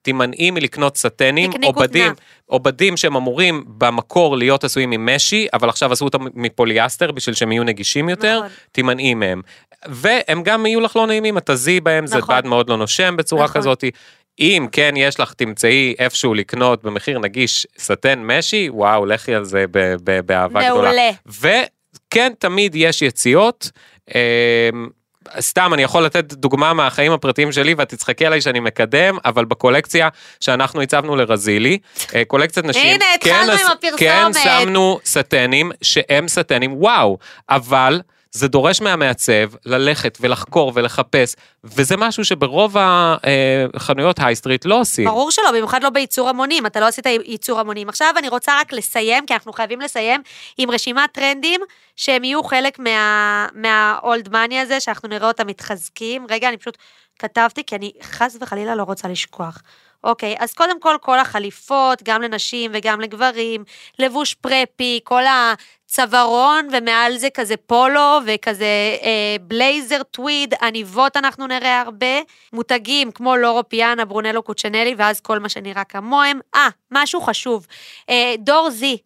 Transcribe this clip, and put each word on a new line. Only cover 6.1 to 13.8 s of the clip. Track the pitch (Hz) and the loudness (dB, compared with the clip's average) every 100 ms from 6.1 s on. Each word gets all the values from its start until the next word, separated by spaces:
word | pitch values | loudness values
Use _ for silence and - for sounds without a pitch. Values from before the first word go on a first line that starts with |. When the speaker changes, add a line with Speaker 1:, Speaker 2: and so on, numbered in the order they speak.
| 135 131 | -4 -6
Speaker 1:
מפוליאסטר | - 120 - 117 110 123 - 170 | -6 -6 0 2 2 0 0 -2
בשביל | 135 123 110 | -2 -4 -2
שהם | 113 | 0
יהיו | 113 | 0
נגישים | 117 104 98 143 165 | -2 -2 -2 -2 -2
יותר, | 180 214 226 | -2 0 -2
Speaker 2:
נכון. | 202 - _ | -4 -14 _
Speaker 1:
תימנעי | - 127 127 135 | -2 -2 0 0
מהם. | 117 98 92 - - _ _ - | 0 -2 -4 -10 -20 _ _ -16
והם | 123 180 247 - 160 | -2 0 0 0 -2
גם | 175 220 220 | 0 0 0
יהיו | 226 | 0
לך | 226 226 | 0 0
לא | 220 | 0
נעימים, | 214 214 202 | 0 -2 -2
את | - | -2
תזיעי | 123 135 180 | 0 2 0
בהם, | 160 156 151 | 2 0 0
זה | - | -2
Speaker 2:
נכון. | - 127 | 2 0
Speaker 1:
בד | 127 | 2
מאוד | 120 117 | 0 2
לא | 113 | -2
נושם | 107 - 185 175 | 0 0 0 0
בצורה | 156 160 | -2 0
Speaker 2:
נכון. | 147 151 | 0 0
Speaker 1:
כזאת. | 135 131 | 0 -2